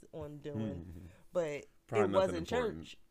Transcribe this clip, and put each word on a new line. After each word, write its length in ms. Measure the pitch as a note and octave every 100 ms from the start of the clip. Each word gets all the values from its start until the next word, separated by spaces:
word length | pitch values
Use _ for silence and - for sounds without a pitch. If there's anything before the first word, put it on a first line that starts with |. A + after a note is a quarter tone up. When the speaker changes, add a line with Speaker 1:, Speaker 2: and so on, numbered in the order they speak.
| -
Speaker 1:
on 240 | E3 D3 D3
doing, 180 | D3 B2 A2 F2 E2+
Speaker 2:
Mm-hmm. 180 | E2+ F2 - -
Speaker 1:
but 320 | F3+ D#3+ D3 - - -
Speaker 2:
Probably 180 | G#3+ G3
Speaker 1:
it 60 |
Speaker 2:
nothing 20 | G3 F#3+ F3
Speaker 1:
wasn't 160 | E3
Speaker 2:
important. 340 | A#3+ A3+ E2 -
Speaker 1:
church. 120 | - -